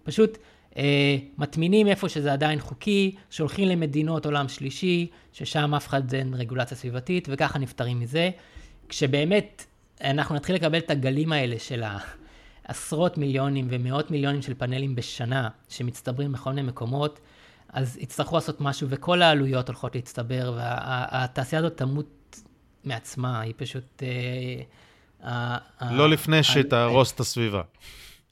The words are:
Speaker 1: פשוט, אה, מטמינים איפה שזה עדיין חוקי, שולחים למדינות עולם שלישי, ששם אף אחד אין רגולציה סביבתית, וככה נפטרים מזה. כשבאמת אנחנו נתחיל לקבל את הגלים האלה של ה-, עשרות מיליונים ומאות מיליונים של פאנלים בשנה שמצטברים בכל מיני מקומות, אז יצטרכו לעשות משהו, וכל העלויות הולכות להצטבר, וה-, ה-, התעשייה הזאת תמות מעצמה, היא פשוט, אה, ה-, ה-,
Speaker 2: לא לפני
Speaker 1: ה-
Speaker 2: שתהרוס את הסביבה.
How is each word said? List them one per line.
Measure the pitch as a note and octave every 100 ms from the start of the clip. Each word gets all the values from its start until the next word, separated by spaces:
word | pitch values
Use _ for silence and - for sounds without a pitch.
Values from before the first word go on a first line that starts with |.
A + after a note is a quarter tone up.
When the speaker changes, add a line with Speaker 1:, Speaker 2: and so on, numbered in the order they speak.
Speaker 1:
פשוט, | - - A3 - - - _ -
אה, | C#3+ C#3+ C#3+ C#3 - -
מטמינים | D3 D#3+ E3+ G#3 G#3
איפה | G3 F#3
שזה | D#3 C#3+
עדיין | C#3 D3+ D3+
חוקי, | - C3+ G#3+ G3+ F#3+ G3 -
שולחים | - D#3 - F#3+
למדינות | F3 D#3 C#3+ D#3 D#3+ D3+
עולם | D3 C#3
שלישי, | - C3+ - F#3 F3 E3+ - -
ששם | - - D3+ D3 D3
אף | -
אחד | C#3 B2+
אין | C3+ C3
רגולציה | B2+ A#2 B2+ A#2+ B2
סביבתית, | B2+ B2+ B2 F3+ D3+
וככה | C#3 D3 D3
נפטרים | B2+ - B2 B2
מזה. | A#2+ D#3 F3+ F3+ - - - - -
כשבאמת | - C#3 C#3+ D#3 G#3 G3+ - - _ _ _
אנחנו | C#3 C#3+ C#3+ D3
נתחיל | - F#3
לקבל | D#3+ E3
את | E3
הגלים | C#3 C3 C#3 D#3+
האלה | D3+ B2 A2+
של | - B2
ה-, | A2 G2+ - - - - - -
עשרות | - - - D3+ F3 E3
מיליונים | C#3 C3+ C#3 C#3 B2+
ומאות | B2+ B2 C#3 D3+
מיליונים | D3+ C#3 C#3
של | C3+
פאנלים | B2 B2 B2+ C#3 B2
בשנה | - - A#2+ C3 A2+ - _
שמצטברים | - B2 - - B2+ C#3+
בכל | B2+ C3
מיני | C#3 C3
מקומות, | B2 A#2 C#3 D3 - - - - - -
אז | - B2+ -
יצטרכו | C3 - C#3+ E3
לעשות | - -
משהו, | C#3+ C3 C#3
וכל | C3+ F3 F3+
העלויות | E3+ D3 C3+ B2+ B2
הולכות | A#2+ B2 B2+
להצטבר, | B2 - A#2 B2+ B2 A#2+
וה-, |
ה-, | A#2+ A#2+ - B2+ B2 B2+
התעשייה | C3 - B2+ D#3+
הזאת | E3 E3
תמות | C3 C#3+ D3 - _ - - _ _ _
מעצמה, | C#3 A2+ - - B2+ A#2+
היא | A2+ A2+
פשוט, | B2 B2+ B2 -
אה, | C3 B2 B2 B2+ B2+ B2 B2 - - _ _ _ -
ה-, | A#2+ A#2+ A#2+ - - B2
ה-, |
Speaker 2:
לא | B2 D3+
לפני | D#3 D#3 D#3+
Speaker 1:
ה- |
Speaker 2:
שתהרוס | C#3+ C#3+ C#3 A#2+ A#2+ B2 B2
את | -
הסביבה. | A2+ B2 A2+ G2+ E2+ _ - - - - _